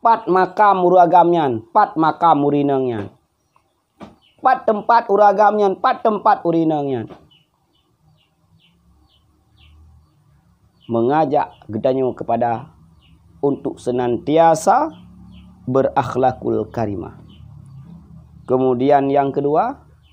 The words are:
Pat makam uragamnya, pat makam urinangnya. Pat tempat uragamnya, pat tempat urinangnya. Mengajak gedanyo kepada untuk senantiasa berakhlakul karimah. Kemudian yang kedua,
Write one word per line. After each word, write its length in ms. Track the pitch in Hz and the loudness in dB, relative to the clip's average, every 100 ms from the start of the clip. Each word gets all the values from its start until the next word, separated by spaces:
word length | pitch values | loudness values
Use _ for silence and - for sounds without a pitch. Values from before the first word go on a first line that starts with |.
Pat 240 | 240 226 - | 2 0 0
makam 520 | 180 180 - 208 190 | 0 0 2 2 4
uragamnya, 800 | 180 180 175 175 170 170 143 113 - | 4 4 6 4 4 2 0 -4 -2
pat 240 | 220 190 | 0 0
makam 480 | - 160 - 170 151 | 0 -2 0 2 2
urinangnya. 680 | 143 143 143 135 131 113 101 _ _ _ _ _ _ _ _ _ - _ _ _ | 2 0 0 -2 -2 -6 -10 _ _ _ _ _ _ _ _ _ -20 _ _ _
Pat 240 | - 254 - | -2 -2 -2
tempat 440 | 214 196 233 226 | -4 0 0 2
uragamnya, 640 | 202 208 196 208 214 202 185 | 2 4 4 2 2 0 0
pat 240 | 262 247 | -4 -2
tempat 400 | 226 208 220 202 | -2 0 0 0
urinangnya. 640 | 170 165 160 151 143 127 107 - _ _ _ _ _ _ _ _ _ _ _ _ _ _ _ _ _ _ _ _ _ _ _ _ _ - - _ _ _ _ _ _ _ _ _ - | 0 0 0 -2 -4 -6 -8 -16 _ _ _ _ _ _ _ _ _ _ _ _ _ _ _ _ _ _ _ _ _ _ _ _ _ -20 -20 _ _ _ _ _ _ _ _ _ -6
Mengajak 640 | 117 117 151 151 143 - - - | -2 0 0 0 -2 -4 -10 -12
gedanyo 440 | 107 131 131 127 | -6 -2 -2 -4
kepada 560 | - - 117 120 113 - _ _ _ _ _ _ - | -6 -6 -4 -2 -4 -10 _ _ _ _ _ _ -6
untuk 400 | 143 135 - - | -4 -4 -8 -8
senantiasa 1120 | - 123 123 120 - 156 165 156 - 233 311 - - - - - - - - | -6 -4 -4 -4 -2 2 2 2 0 0 -2 -8 -20 -20 -20 -20 -20 -16 -4
berakhlakul 960 | 131 135 - 127 - 127 123 - 110 107 | 0 0 -2 -4 -2 -2 -2 -4 -4 -4
karimah. 440 | - 110 95 - - - - - - - - - - - - - - - | -6 -6 -6 -12 -18 -20 -20 -20 -20 -20 -20 -20 -20 -20 -20 -20 -20 -4
Kemudian 580 | 127 131 123 135 143 139 | 0 0 0 2 2 2
yang 180 | 139 139 | 0 -2
kedua, 560 | 135 143 156 226 277 _ _ _ | -2 -2 -2 -2 -6 _ _ _